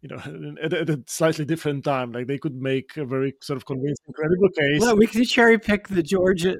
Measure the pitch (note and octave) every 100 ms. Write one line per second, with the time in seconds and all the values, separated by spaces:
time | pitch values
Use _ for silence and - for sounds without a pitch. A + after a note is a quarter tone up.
0 | D3+ C3+ C#3 D#3+ D3+ D3 D#3 F3 E3 D3+
1 | - - D#3+ D3 C#3 D#3+ D3+ C#3+ C#3+ C3+
2 | B2 A#2 B2 C#3+ E3 B2+ C3+ C3+ C3 -
3 | C3+ C3 C3+ C3 - C3+ - C3 C#3 C#3
4 | - - D#3 F3+ F#3+ F3+ C#3+ D3+ A#3 G#3+
5 | A3 G#3+ B3 - A#3 A3+ G#3+ G#3 - F#3+
6 | D#3+ F#3 F#3 F3+ F3+ F3+